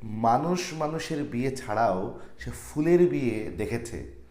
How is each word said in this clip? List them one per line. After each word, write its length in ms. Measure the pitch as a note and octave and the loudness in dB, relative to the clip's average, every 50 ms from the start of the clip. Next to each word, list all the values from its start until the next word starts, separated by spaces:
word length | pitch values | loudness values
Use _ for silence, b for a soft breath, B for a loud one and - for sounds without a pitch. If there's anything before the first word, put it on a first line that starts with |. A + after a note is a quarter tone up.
মানুষ 720 | - A2+ G#2 G#2+ A2+ A2+ A#2 C3 D3+ E3+ F3+ F3+ F3+ - D#3 | -8 -6 -4 2 4 4 4 4 4 2 0 0 -2 -6 -4
মানুষের 500 | D#3 D3+ D3+ D#3+ D#3+ - - D#3+ D3 D3 | -4 -4 -2 -2 -4 -4 -4 -4 -4 -4
বিয়ে 320 | D3 C#3 A#2+ B2 C#3 - | -2 -2 0 0 0 -2
ছাড়াও 640 | - - - G#2 G#2+ A#2 A2 F#2 F#2 G2+ A#2+ B B B B B B | -4 -6 -2 2 4 4 4 4 2 -2 -4 B B B B B B
সে 120 | - - | -10 -10
ফুলের 580 | - - - - - D3+ D3+ E3 F3 F3 F3+ F3 | -10 -10 -12 -8 -2 0 4 6 8 8 8 6
বিয়ে 420 | C#3+ C#3+ C3+ A#2 G#2+ G#2+ G#2+ - - - | 4 2 0 0 0 -2 -4 -6 -4 -4
দেখেছে। 540 | G#2 - A2+ A#2 - - - D#2 B1 - - - - - | -2 -2 -2 -4 -4 -6 -8 -10 -10 -10 -14 -18 -20 -20